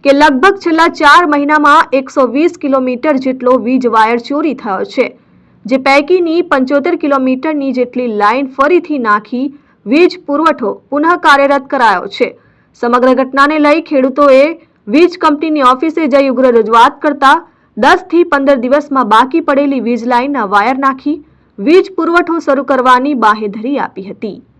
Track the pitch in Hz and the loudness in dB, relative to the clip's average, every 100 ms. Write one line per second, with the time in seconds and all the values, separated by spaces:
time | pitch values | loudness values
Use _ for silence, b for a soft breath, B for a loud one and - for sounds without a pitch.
0 | 277 277 302 262 381 392 339 320 339 339 | 2 4 4 4 2 0 -2 0 0 2
1 | 302 311 349 294 285 302 294 302 330 269 | 4 4 4 0 0 2 4 4 2 -2
2 | 269 - 254 247 339 349 294 262 254 247 | -2 -2 0 0 -2 -2 -2 -2 -2 -4
3 | 311 277 262 262 247 254 214 262 240 226 | -2 -2 -2 -2 0 0 0 -2 0 0
4 | 220 240 233 285 311 240 233 190 202 - | 2 0 -4 -4 -4 -6 -6 -6 -6 -4
5 | 226 - b b b b - 262 269 277 | -4 -6 b b b b -4 -2 2 0
6 | 294 370 339 330 349 277 262 285 269 339 | 2 0 0 -2 0 -2 0 0 0 -4
7 | 302 277 262 262 320 302 269 254 247 247 | -2 -2 0 -2 -4 -4 -4 -4 -4 -4
8 | 247 208 208 247 269 262 277 349 - 294 | -6 -2 0 0 -4 -2 0 0 -2 -6
9 | 226 208 214 247 277 B B B 202 285 | -2 -2 -2 -8 -8 B B B -2 2
10 | 359 - - 285 320 302 214 - _ 285 | 2 0 -6 -2 -2 -2 -6 -8 _ -2
11 | 320 349 330 277 277 285 269 277 233 185 | 0 0 2 2 2 0 -2 -2 0 0
12 | - - 226 - b b b _ 240 247 | -6 -6 -6 -6 b b b _ -2 2
13 | 254 254 262 269 277 311 294 311 320 294 | 2 2 0 0 0 2 2 2 0 -2
14 | 262 262 285 262 294 330 b b - 254 | 0 2 4 6 4 -2 b b -2 2
15 | 349 - 330 294 320 302 254 262 320 320 | 2 2 -2 0 -2 0 0 0 -2 -2
16 | 311 269 277 247 262 233 214 226 247 - | 0 0 0 2 2 2 2 2 2 2
17 | 311 294 269 320 b b b - 254 359 | -4 0 2 2 b b b -2 0 0
18 | - 330 349 285 277 277 247 285 294 269 | 0 0 0 0 2 0 0 -2 0 -2
19 | 220 220 262 330 320 277 285 269 220 240 | 2 2 2 -2 0 0 0 -2 -4 -4
20 | 233 240 269 277 208 202 214 262 277 269 | -2 -2 -2 -4 0 0 0 0 -2 -2
21 | 294 294 b b b b 202 359 359 - | -6 -8 b b b b 2 2 2 -4
22 | 330 339 349 330 302 277 277 262 247 254 | 0 0 0 -4 -2 -2 0 0 2 2
23 | 269 285 220 214 214 208 226 277 - - | 0 0 0 0 -6 -8 -6 -6 -6 -10
24 | 190 - 220 190 _ | -16 -12 -12 -14 _